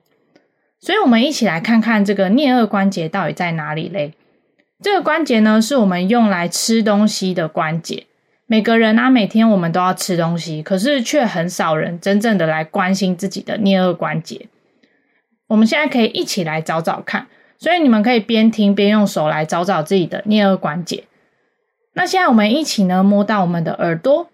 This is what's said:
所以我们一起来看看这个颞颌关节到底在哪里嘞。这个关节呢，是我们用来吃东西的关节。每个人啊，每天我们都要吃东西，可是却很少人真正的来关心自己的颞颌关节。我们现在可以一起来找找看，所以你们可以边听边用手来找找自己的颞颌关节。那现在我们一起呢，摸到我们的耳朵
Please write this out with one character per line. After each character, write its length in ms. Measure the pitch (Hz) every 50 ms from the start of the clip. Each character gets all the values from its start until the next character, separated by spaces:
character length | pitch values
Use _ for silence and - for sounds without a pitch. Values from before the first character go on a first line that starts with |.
| _ _ _ _ _ _ _ _ _ _ _ _ _ _ _ _
所 140 | - - 370
以 40 | 440
我 80 | 392
们 160 | 262 233 220 254
一 80 | 311
起 160 | 285 - 226
来 140 | 185 160 165
看 200 | - 220 233 226
看 240 | 220 226 226 208 196
这 100 | 202 214
个 140 | 202 190 185
颞 240 | 208 285 302 262 254
颌 140 | 247 220
关 240 | 202 - 196 196 196
节 180 | 190 180 165 160
到 180 | - 196 170
底 60 | 151 151
在 200 | - 180 170 165
哪 220 | 160 151 151 151
里 140 | 156 165 180
嘞。 240 | 175 190 147 151 - _ _ _ _ _ _ _ _ _ _ _ _ _ -
这 120 | 403 403
个 80 | 359 -
关 220 | 311 302 330 302
节 160 | - 247 220
呢， 220 | 214 220 214 220 220
是 140 | - 285
我 100 | 262 208
们 220 | 190 180 175 180 190
用 200 | 240 240 226 208
来 200 | 190 175 175 175
吃 340 | - - - - 226 226 208
东 240 | 220 202 202 214
西 260 | 214 - - 196 185 180
的 140 | 180 160
关 340 | 151 - 175 160 156 160 165
节。 260 | - - - - - _ _ _ _ _ _ _ _
每 140 | - 220 220
个 180 | 202 233 226 226
人 200 | 226 214 220 233
啊， 100 | 247 262
每 180 | 262 240 196
天 220 | 196 - 220 226 226
我 80 | 208
们 140 | 190 170 165
都 100 | 160 185
要 140 | 180 185 180
吃 220 | - - - 180
东 200 | 170 165 165 170
西， 260 | 165 165 170 156 151 156
可 140 | - 190
是 240 | 185 202 285 294 262
却 240 | 233 - - 294 247
很 240 | 196 165 170 165 180
少 280 | 175 - 190 165 156
人 220 | 156 165 165 170 170
真 200 | - 196 202 208
正 160 | 220 233 208
的 100 | 180 165
来 180 | 160 156 156 160
关 300 | - - 202 180 185 190
心 220 | 190 202 185 180
自 120 | 170 196 190
己 120 | - -
的 160 | - - -
颞 220 | - 202 196 190 185
颌 140 | 185 180 170
关 280 | - 160 156 156 160 -
节。 260 | - - - - - _ _ _ _ _ _ _ _ _ _ _ _ _ _ _ _ _ _ _
我 100 | - 220
们 100 | 214 220
现 140 | 220 - -
在 60 | -
可 160 | - - 240 220
以 40 |
一 180 | 220 - - 349
起 180 | - - 202 165
来 160 | 156 156 160
找 220 | 160 - 160 165 165
找 180 | 190 - -
看， 280 | - - - - 262 - _ _ _ _ _
所 180 | _ - 311 349
以 60 | 349
你 80 | 311 254
们 140 | 226 214 202
可 100 | 247 254
以 80 | 226
边 300 | - - 226 220 220 226
听 240 | 220 220 208 202 202
边 160 | 208 202 202
用 160 | 214 214 202
手 220 | 196 - 180 151 151
来 160 | 156 156 160
找 200 | 156 180 170 180
找 180 | 190 190 160 151
自 120 | - 196
己 120 | 190 165
的 160 | - 185 - -
颞 180 | 214 214 214 202
颌 140 | 196 190
关 280 | 190 - 156 147 180 165
节。 200 | - - - - _ _ _ _ _ _ _ _ _ _ _ _ _ _ _ _ _ _
那 100 | 339 370
现 160 | - 370 381
在 60 | 370 311
我 40 | 240
们 180 | 220 208 214 240
一 120 | 311 302
起 200 | - - 220 190
呢， 180 | 180 180 185 196
摸 200 | 202 202 202 202
到 180 | 196 220 202
我 60 | 180
们 160 | 175 175 170 165
的 100 | 165 -
耳 220 | - - 170 165
朵 320 | 165 - 262 285 330 339 -